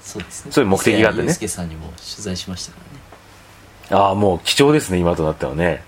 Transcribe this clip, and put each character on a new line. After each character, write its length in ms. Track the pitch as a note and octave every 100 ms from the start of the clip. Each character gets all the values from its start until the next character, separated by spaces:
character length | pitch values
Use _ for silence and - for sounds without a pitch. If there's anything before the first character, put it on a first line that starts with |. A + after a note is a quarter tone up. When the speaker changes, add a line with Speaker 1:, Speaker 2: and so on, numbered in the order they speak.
Speaker 1:
そ 180 | - G#2+
う 20 |
で 80 | F2+
す 140 | -
ね。 80 | -
Speaker 2:
そ 80 | -
う 40 |
い 20 | A2+
う 40 |
目 120 | F#2+
的 180 | - G#2+
が 80 | A2
あ 40 |
っ 20 |
て 80 | G2
ね。 60 | -
Speaker 1:
伊 0 |
勢 20 |
谷 0 |
友 0 |
介 140 | E3+ G#2+
さ 140 | -
ん 60 | E2+
に 80 | D#2+
も 100 | D#2+
取 360 | D2+ - -
材 140 | G2+ F#2
し 140 | -
ま 60 | F2+
し 100 | -
た 60 |
か 60 | - - - - - - - - - - - -
ら 60 | G2
ね。 60 |
Speaker 2:
あ 60 | G2
あ、 40 |
も 200 | G2 G2+
う 40 | F2
貴 220 | - -
重 100 | C#3
で 80 | D3+
す 100 | -
ね、 80 | F2+
今 180 | F2 E2
と 80 |
な 80 | D#2+
っ 20 |
て 120 | D#2 C#2
は 80 |
ね。 280 | C#2+ F2 D2